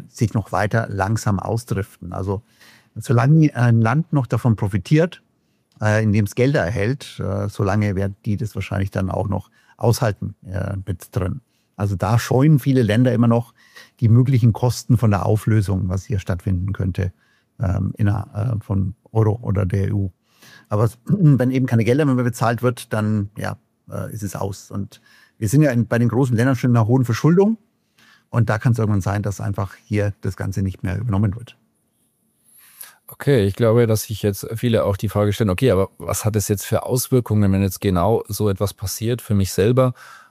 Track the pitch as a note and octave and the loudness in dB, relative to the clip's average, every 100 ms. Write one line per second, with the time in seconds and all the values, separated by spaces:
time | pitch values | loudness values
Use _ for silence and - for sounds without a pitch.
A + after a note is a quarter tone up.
0 | - - A#2 A2+ F#2+ F2+ G#2 A2+ A2+ G2+ | -10 -4 -2 -2 -4 -2 0 0 -2 -4
1 | G2 A2+ - G2 - A2 - G#2+ F#2+ - | -2 -2 0 -2 -2 -6 -4 -6 -6 -10
2 | F2 F#2 F#2+ G2 - _ - - _ - | -12 -8 -6 -6 -8 _ -20 -20 _ -16
3 | - A#2+ B2+ D#3 D3+ - A#2+ A2+ A2+ C#3 | -2 2 4 4 4 2 2 4 4 0
4 | E3 D3 A#2+ A#2+ B2 G#2 G2+ G2 - D3+ | 0 -2 0 0 0 0 0 -4 2 2
5 | F3 - _ _ _ _ _ _ G#2+ G#2+ | 2 -2 _ _ _ _ _ _ 0 2
6 | A2 G#2 G2+ - C3 C#3+ E2+ A2+ G#2 C#3+ | 2 2 0 0 0 2 0 -2 -2 -4
7 | - - F#2+ G2 G#2 - G2+ G#2 G#2 F#2+ | -8 -10 -6 -4 -6 -4 -2 0 0 0
8 | G2 G2 - G2+ G#2+ - F#2+ G2 G2 G2+ | -4 -6 -6 -6 -6 -8 -6 -4 -4 -4
9 | F#2+ F#2+ F#2+ F#2+ - _ _ _ A#2 A#2 | -4 -4 -4 -4 -8 _ _ _ 0 2
10 | A#2 G2 G2+ - - F#2+ G2+ G2 F#2 F2+ | 0 -4 -10 -12 -12 -8 -6 -8 -8 -10
11 | - - F#2 C#3 - _ _ - G2+ F#2+ | -8 -6 -4 -6 -12 _ _ -6 -4 -2
12 | F#2+ A#2 - B2+ C#3+ D3+ C#3 C3 G#2+ G#2+ | 0 0 2 2 4 4 4 2 2 2
13 | B2+ A#2 A#2 A#2 A#2 _ _ - - _ | 2 2 2 2 -2 _ _ -20 -20 _
14 | A#2 A#2 B2+ C3 A#2 G#2 B2 A#2+ - B2+ | 4 4 6 4 4 2 -2 -2 0 2
15 | A2 G2+ - G#2 - G#2+ F#2+ F#2+ F#2 F2+ | 4 2 2 0 2 0 2 -2 -2 -4
16 | - G2 - F2+ - F#2 F#2+ G2 F2+ F2 | -4 -6 -4 -6 -2 -2 -4 -4 -4 -2
17 | F#2+ - _ _ _ _ F#2 F#2+ G2 - | -4 -6 _ _ _ _ -4 -2 -4 -2
18 | G#2 G#2 - G#2 A2 G#2+ - G2 F#2+ - | 0 0 -4 -6 -4 -4 -4 -2 -2 -6
19 | _ - G#2+ G#2 A2 G#2 F#2+ G2 G2 G2+ | _ 0 0 0 -4 -2 -2 -2 -2 -2
20 | F#2+ - _ _ - - _ G#2 A2 - | -4 -8 _ _ -20 -20 _ -2 -2 -2
21 | - G#3+ D#3 C3 B2+ C3 B2+ A#2 A2 C3 | -4 2 4 4 2 0 0 2 2 2
22 | D3+ B2+ B2 A#2+ A2+ A#2 B2 A#2+ - A2 | 2 2 0 0 -2 0 -2 -4 -6 -4
23 | G#2+ G#2+ G2+ - G2 G#2+ _ _ - G2+ | -2 -2 -4 -6 -8 -8 _ _ -12 -10
24 | G2+ G#2+ G2+ - G2+ G2+ - G#2 G2+ - | -10 -10 -10 -8 -8 -10 -12 -10 -10 -14
25 | _ _ _ _ A2 C3+ D3+ A#2+ G#2+ A#2 | _ _ _ _ 0 2 4 2 0 0
26 | A#2+ - C3+ G#2+ B2+ B2+ B2+ A#2+ G#2+ C3 | 2 2 0 2 2 2 2 2 4 2
27 | A#2+ A2+ D3 F3 G3+ A3+ _ _ _ _ | 2 0 2 4 4 0 _ _ _ _
28 | _ _ _ A#2 G#2+ A2 B2+ A2+ G#2+ G#2 | _ _ _ -2 0 0 0 0 0 -2
29 | F#2 G2+ G2+ G2 G#2+ F#2+ G2 - _ G#2 | -2 -4 -4 -6 -6 -6 -8 -10 _ -2
30 | G2+ - - - G#2 G2 G2 F#2+ F#2+ G2+ | -2 -4 -8 -6 -6 -4 -4 -4 -6 -4
31 | A#2 F#2+ A2 F2+ - _ _ _ _ _ | -2 -2 -2 -4 -12 _ _ _ _ _
32 | _ _ _ _ _ _ _ _ - _ | _ _ _ _ _ _ _ _ -20 _
33 | _ - - C#3 G2 - A#2 A#2 A#2 A2 | _ -6 0 2 2 2 2 4 4 2
34 | - G#2+ G#2 G2+ - A2+ B2 A2 D#2 G2+ | -2 -4 -2 -4 -8 -4 0 2 2 -2
35 | G#2+ G#2 G#2 G2+ A2 F2+ C3 F#2+ F#2+ _ | -2 0 0 0 0 2 2 2 0 _
36 | - G2 G#2+ G#2+ - G#2 - G#2 - B2+ | -8 -4 -2 -2 -2 -4 -2 -4 -2 -4
37 | - B2+ A#2 G#2+ G2+ F#2+ G2 - G#2 F2+ | 0 0 2 2 2 2 0 0 0 2
38 | F2+ A2+ - G#2 G#2+ F#2 G2+ - G2 - | 2 0 -2 -2 -2 0 -4 -4 -8 -6
39 | A2 A#2+ - G2+ F#2+ - G2+ B2 B2+ - | -4 -4 -2 0 0 2 2 4 2 0
40 | - - - | -14 -20 -20